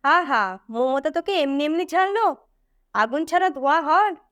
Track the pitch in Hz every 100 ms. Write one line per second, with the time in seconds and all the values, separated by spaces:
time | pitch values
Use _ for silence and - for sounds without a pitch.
0 | 277 339 320 247 196 185 - 226 262 269
1 | 302 330 339 381 277 277 294 320 349 349
2 | 381 415 415 - _ _ _ _ _ 208
3 | 226 277 330 349 370 277 277 320 294 339
4 | 415 330 _